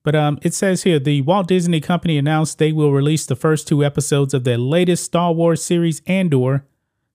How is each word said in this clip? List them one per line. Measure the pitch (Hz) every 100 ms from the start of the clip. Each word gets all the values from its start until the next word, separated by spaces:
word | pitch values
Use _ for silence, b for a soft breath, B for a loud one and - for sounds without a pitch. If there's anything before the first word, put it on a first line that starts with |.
But, | 151
um, | 151 147 143
it | 170
says | - 196 180
here, | 196 156
the | 135 147
Walt | 135 202 175
Disney | 185 175 165
Company | - 175 175 147
announced | 143 156 156 -
they | 156
will | 156 147
release | 139 143 156 -
the | 131
first | 160 151 -
two | 143
episodes | 143 147 - 143 139
of | 135
their | 123 120
latest | 127 170 180 170
Star | - 170 175
Wars | 165 170 160
series, | - 175 170 151 -
Andor, | 190 180 135 127 135 - _ _ _ _